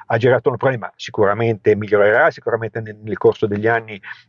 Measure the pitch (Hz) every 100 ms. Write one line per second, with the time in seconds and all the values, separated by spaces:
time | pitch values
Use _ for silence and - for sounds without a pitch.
0 | - 117 220 123 139 120 135 123 90 -
1 | - 117 101 104 117 107 107 104 104 104
2 | 104 117 156 - 113 110 113 117 110 107
3 | 107 95 113 - 107 104 110 117 110 101
4 | - -